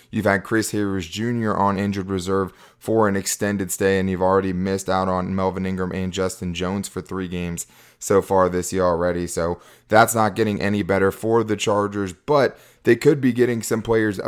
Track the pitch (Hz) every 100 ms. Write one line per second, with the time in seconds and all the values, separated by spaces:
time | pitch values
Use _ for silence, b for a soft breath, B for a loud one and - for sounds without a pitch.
0 | b 110 104 98 - 113 104 107 101 95
1 | 82 92 117 120 110 87 101 95 101 101
2 | 92 95 87 95 92 b b b - 110
3 | 104 98 92 - 104 101 92 - 98 98
4 | 95 92 92 98 95 90 95 95 - 95
5 | 95 92 92 95 95 92 95 92 92 87
6 | 92 90 92 - 92 85 90 101 98 -
7 | 82 92 90 90 87 85 - b b b
8 | - 101 90 95 92 90 85 95 90 85
9 | 87 87 87 - 85 87 b b _ 107
10 | 113 117 107 92 107 101 98 104 92 98
11 | 95 - 110 113 107 104 - 104 104 101
12 | 98 87 - 147 120 - b b - 120
13 | 147 151 127 117 123 117 110 117 107 113
14 | 107 95